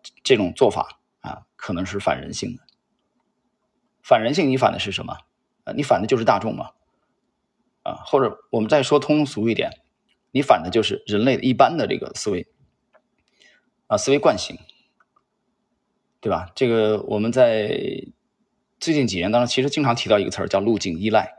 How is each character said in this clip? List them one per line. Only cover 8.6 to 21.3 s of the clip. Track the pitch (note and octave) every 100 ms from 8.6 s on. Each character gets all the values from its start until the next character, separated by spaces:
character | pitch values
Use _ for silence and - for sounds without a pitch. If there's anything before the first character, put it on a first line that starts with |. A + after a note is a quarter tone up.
| A2
再 | D3+
说 | C3+ D3
通 | - D3+ C#3+
俗 | G#2+ A2
一 | G#2
点， | - - _ _ _ _ _
你 | C3
反 | C3+ G#2+
的 | -
就 | A2+
是 | G#2 G2 -
人 | G#2
类 | A#2+ B2
一 | C3
般 | A#2+ C3 E3
的 | A2
这 | -
个 | -
思 | - -
维， | F#2 - _ _ _ _ _ _ _ _ _ _ _ _ _ -
啊， | G#2+
思 | -
维 | C#3+
惯 | D#3 -
性， | - - _ _ _ _ _ _ _ _ _ _ _ _ _ _ _ _
对 | A2
吧？ | F2+ F2+
这 | - B2
个 | A#2 G#2+ G#2+
我 | - G#2+
们 | A2+
在 | B2 B2 A2 G#2 - - - - _ _ _ _ _ _ -
最 | -
近 | D3+ A#2+
几 | F#2+
年 | F2+
当 | A#2
中， | A#2+
其 | -
实 | C3+
经 | D3
常 | C#3 A#2+
提 | -
到 | G#2
一 | -
个 |
词 | -
儿 | F#2+
叫 | G#2+
路 | G#2 G#2+
径 | G2 D#2+
依 | G#2+
赖。 | G#2+ -